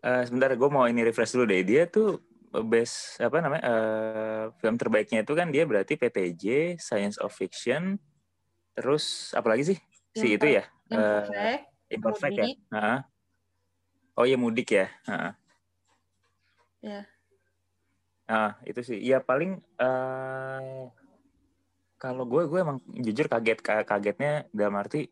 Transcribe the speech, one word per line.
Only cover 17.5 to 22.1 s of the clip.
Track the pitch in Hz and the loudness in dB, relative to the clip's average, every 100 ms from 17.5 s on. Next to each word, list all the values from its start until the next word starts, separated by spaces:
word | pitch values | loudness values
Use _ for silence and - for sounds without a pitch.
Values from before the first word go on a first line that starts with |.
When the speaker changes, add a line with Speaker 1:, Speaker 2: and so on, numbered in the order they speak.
| _ _ _ _ _ _ _ | _ _ _ _ _ _ _
Speaker 1:
Ah, | _ 110 107 101 | _ -2 -2 -4
itu | - - | -12 -10
sih. | 123 110 | -8 -6
Iya, | 123 131 | 0 0
paling, | - 127 180 185 | 2 -2 -2 -6
eh, | _ _ 127 127 131 131 131 131 131 135 131 135 127 _ _ _ _ _ _ _ _ _ _ _ | _ _ -2 0 -4 -6 -8 -8 -10 -10 -10 -12 -14 _ _ _ _ _ _ _ _ _ _ _
kalau | 131 | -8